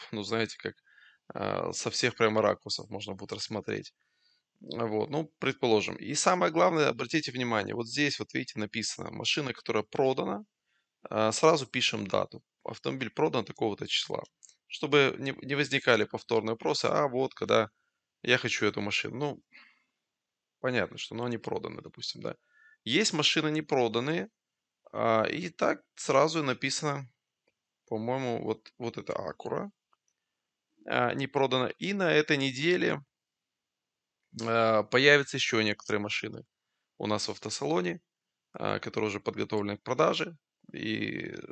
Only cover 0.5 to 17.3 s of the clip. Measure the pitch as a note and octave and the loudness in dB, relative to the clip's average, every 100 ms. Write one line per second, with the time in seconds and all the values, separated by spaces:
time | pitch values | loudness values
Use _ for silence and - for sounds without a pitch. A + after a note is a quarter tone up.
0.5 | - G2 - _ _ - _ - - G2+ | -4 -10 -10 _ _ -20 _ -14 -6 -2
1.5 | G2+ F2 - A#2 - B2+ - A2+ A2 G#2 | -2 -2 -4 -4 0 -2 2 2 4 2
2.5 | G2 - - G#2+ G2+ G2+ G2 G2+ G2 - | 0 -4 -10 -8 -10 -8 -10 -10 -8 -6
3.5 | G#2+ F#2+ G#2 F#2+ - _ _ _ _ _ | -6 -4 -6 -8 -18 _ _ _ _ _
4.5 | _ - F#2 A#2 G#2+ A2 D3 D#3 _ C3+ | _ -12 -6 -2 -2 -2 -4 -6 _ -4
5.5 | - B2+ G#2+ G2 - G#2+ D3 - F3+ F3 | 0 4 4 2 -4 -6 0 2 4 2
6.5 | D#3+ F3+ E3 C3+ B2 B2+ D#3+ C#3+ B2 B2 | 4 4 4 2 0 -2 -2 -2 -4 0
7.5 | A2 G2 G#2+ A#2 C3 C#3+ - G#2+ C3 B2+ | 0 0 -4 -4 0 0 -2 -6 -6 -6
8.5 | - G#2 A#2 G#2 - F2+ G#2 - - C#3 | -6 -6 -4 -6 -6 -8 -6 -2 -2 -2
9.5 | A#2 - A2 G#2+ - C3 B2+ F#3+ G3+ G#3+ | -6 -2 -2 -2 0 2 2 -2 -6 -8
10.5 | _ _ _ _ _ - A2 A2 A2+ D#3+ | _ _ _ _ _ -4 0 2 6 6
11.5 | D#3+ B2+ B2+ - A2 G2 G2+ G2 - - | 6 0 -2 -2 -2 0 0 -2 -6 -20
12.5 | _ - - C3 C3+ A#2 - D#3 B2 G2+ | _ -12 -8 -6 -4 -4 0 0 0 -4
13.5 | - A2+ G2 G2+ - - - - _ - | -4 -4 -2 -4 -4 -2 -6 -8 _ -20
14.5 | _ _ - D3+ C#3+ C3+ - C3+ - C3 | _ _ -8 4 6 6 2 -6 -8 -4
15.5 | C#3+ C#3 C3+ - A2+ G#2 A2+ - A2+ G#2+ | -2 0 2 6 6 4 -4 0 0 2
16.5 | A2+ D#3+ D3 A#2+ D#3 D3 B2 C3 | -2 0 0 2 2 2 0 -2